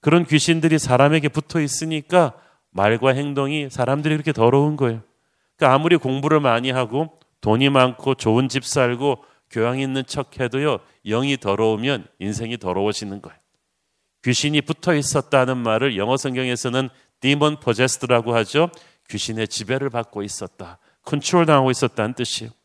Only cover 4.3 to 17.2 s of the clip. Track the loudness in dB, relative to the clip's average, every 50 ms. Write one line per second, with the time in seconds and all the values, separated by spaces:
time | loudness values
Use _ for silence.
4.3 | 0 4 4 4 6 4 2 2 0 0 -2 -2 -2 -4 -10 _ _ _ _ _
5.3 | _ _ _ _ _ _ 4 4 4 4 4 4 2 2 2 -2 -4 -2 0 2
6.3 | 2 4 4 2 2 2 0 -2 -2 -2 -2 -2 -2 -4 -4 -4 _ _ _ _
7.3 | _ _ 0 0 0 2 0 0 2 2 2 2 2 -4 -4 -4 -4 -2 0 0
8.3 | 2 2 0 0 -4 -6 -6 -2 -2 0 0 0 -2 -2 -2 -2 -2 -4 -8 _
9.3 | _ _ _ _ -4 -4 -2 -2 -2 -4 -4 -4 -4 -6 -6 -6 -8 -8 -8 _
10.3 | -6 -6 -6 -4 -4 -2 -2 -2 -4 -4 -6 _ _ _ _ -4 -2 -2 0 -2
11.3 | -4 -2 0 -2 0 2 2 0 0 0 -2 -2 -4 -4 -6 -14 _ _ -6 -6
12.3 | -6 -6 -6 -8 -10 -8 -6 -4 -4 -2 -2 -2 -4 -4 -8 -10 -12 -12 -14 -18
13.3 | -20 _ _ _ _ _ _ _ _ _ _ _ _ _ _ _ _ _ _ 0
14.3 | 0 0 0 0 0 0 0 -2 -6 _ 0 0 0 0 0 0 -2 -2 -2 _
15.3 | 2 2 4 2 0 -2 0 0 0 0 0 0 0 -2 0 0 0 -2 -2 -4
16.3 | -4 -4 -4 -4 -4 -4 -4 -4 -2 -2 -4 -4 _ _ _ _ _ _